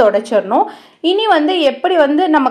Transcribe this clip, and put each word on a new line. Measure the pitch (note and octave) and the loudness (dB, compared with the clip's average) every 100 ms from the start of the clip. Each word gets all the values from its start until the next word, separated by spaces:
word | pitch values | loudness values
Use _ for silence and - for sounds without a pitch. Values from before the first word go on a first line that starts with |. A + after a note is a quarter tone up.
தொடச்சிடணும். | G#3+ G3+ A3+ G#3+ F#3+ C4 - - - - E4 | 2 2 -2 -4 0 -2 -2 -6 -20 -6 -2
இனி | G4 A4 | 0 0
வந்து | E4 D4+ F4+ C#4+ | 0 0 0 -2
எப்படி | C#4+ F#4 F4 | -2 -2 0
வந்து | C#4 D4+ F#4 | 0 0 0
நம்ம | D#4 C4 | 0 0